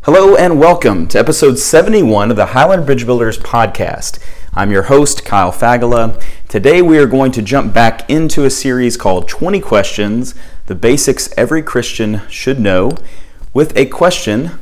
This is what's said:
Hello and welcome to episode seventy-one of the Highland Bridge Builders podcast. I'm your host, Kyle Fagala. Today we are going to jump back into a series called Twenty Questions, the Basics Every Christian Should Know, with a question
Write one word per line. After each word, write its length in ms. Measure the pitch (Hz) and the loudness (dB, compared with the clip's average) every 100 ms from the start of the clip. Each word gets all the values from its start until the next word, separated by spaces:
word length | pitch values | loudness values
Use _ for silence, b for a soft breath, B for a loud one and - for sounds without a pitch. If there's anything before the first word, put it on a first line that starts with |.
| - | 2
Hello 260 | 175 196 196 | 4 6 4
and 220 | 175 156 | 4 4
welcome 480 | 165 175 120 98 85 | 4 4 0 0 2
to 100 | - | 2
episode 400 | 123 - 147 123 | 2 2 2 0
seventy-one 720 | - 156 185 214 139 104 104 | 0 2 4 2 2 2 0
of 80 | 107 | 0
the 80 | 95 | 0
Highland 400 | 123 160 190 143 | 2 2 2 0
Bridge 180 | 131 | -2
Builders 320 | 117 123 113 - | 0 -2 -2 -2
podcast. 840 | - 117 110 - 87 - - - B B B | -2 0 0 -2 -4 -6 -6 -4 B B B
I'm 180 | - 101 | -2 0
your 120 | 98 | 0
host, 380 | 95 139 143 - | 2 2 2 -2
Kyle 300 | - 101 90 | -2 0 0
Fagala. 680 | - 117 120 120 117 113 - B B - | 0 0 2 0 2 2 2 B B -4
Today 320 | 110 104 175 | 0 2 4
we 160 | 175 156 | 4 4
are 80 | |
going 260 | 135 131 135 | 2 2 0
to 100 | 120 | -2
jump 320 | 104 139 120 | -2 -2 2
back 340 | 113 117 - - | 2 2 0 -4
into 380 | 156 160 147 139 | -2 2 4 2
a 40 | |
series 460 | - 135 127 120 - | 0 -4 -2 -2 -2
called 320 | 101 92 - | -2 0 0
Twenty 320 | - 185 196 | -2 -2 -2
Questions, 760 | - 107 98 - 104 113 127 b b b | 0 0 0 -2 -4 -2 -4 b b b
the 100 | - | -6
Basics 540 | 90 117 139 - 131 - - | -2 2 2 0 -2 -4 -4
Every 260 | 113 160 | -2 -2
Christian 600 | 151 123 117 - 110 107 - | -2 -4 -4 -4 -4 -4 -8
Should 280 | - - 135 | -6 -4 -2
Know, 340 | 101 92 104 165 b b b b b | 0 2 0 -2 b b b b b
with 240 | 131 151 - | -2 0 0
a 80 | |
question 680 | 135 - 180 180 - 104 165 180 | -2 0 -2 -2 -4 -4 -4 -10